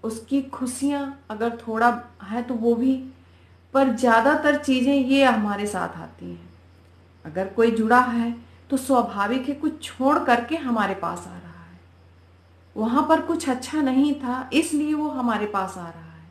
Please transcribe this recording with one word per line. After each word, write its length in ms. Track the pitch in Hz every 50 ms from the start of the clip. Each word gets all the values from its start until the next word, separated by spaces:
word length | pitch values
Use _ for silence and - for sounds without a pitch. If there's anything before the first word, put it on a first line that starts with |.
| -
उसकी 380 | 226 220 - - - 277 277
खुशियाँ 760 | 262 269 - - 254 247 254 - 277 285 285 285 277 277 277 - - _
अगर 280 | 214 208 226 233 233 233
थोड़ा 320 | - 226 220 220 233 240 233 240 - - - _ -
है 180 | 190 214 247 233
तो 100 | 240 262
वो 180 | 226 226 233 233
भी, 200 | 220 254 262 269 262 - - - - - _ _ _ _ _ - _ _ _ -
पर 220 | 269 277 262 226
ज़्यादातर 600 | - - 240 226 226 226 277 302 302 302 294 294 294
चीज़ें 360 | - - 262 254 247 269 285
ये 300 | 277 262 247 269 277 269
हमारे 420 | 254 233 220 208 208 202 196 208 208
साथ 300 | 202 185 170 170 - 170
आती 280 | 165 160 - - -
हैं। 240 | 87 175 - 87 87 - - _ - _ _ _ _ _ _ _ _ _ _ _
अगर 220 | 160 151 180 190 190
कोई 240 | - - 226 233
जुड़ा 280 | 220 220 220 226 247 247
है 340 | 254 240 233 233 233 233 233 - - - - - - _
तो 80 | 277 262
स्वाभाविक 720 | 262 - 269 247 233 202 196 202 202 208 247 262 262 -
है 40 | 277
कुछ 260 | - - 302 - - -
छोड़ 340 | - - - 254 269 302 349
करके 360 | - - 240 240 240 - 311 330
हमारे 360 | 285 254 233 220 208 196 190
पास 240 | 190 - 170 175 175
आ 120 | - -
रहा 320 | - - - - - - -
है, 160 | - - - - - _ _ _ - _ _ _ _ _ _ _ _ _ _ _ _ _
वहाँ 320 | 208 220 233 240 285 302 302
पर 120 | 320 339
कुछ 280 | - - 339 - - 277
अच्छा 320 | 247 247 - - - 311
नहीं 320 | 294 262 254 262 285 294 285
था 340 | 294 - 240 247 254 254 - 233
इसलिए 400 | 285 320 - 311 294 302 302 302
वो 140 | 294 302 302
हमारे 360 | 269 262 247 240 220 208 208 208
पास 300 | 202 196 190 180 - 185
आ 120 | 170 170
रहा 220 | 165 165 165 165
है। 160 | - - - -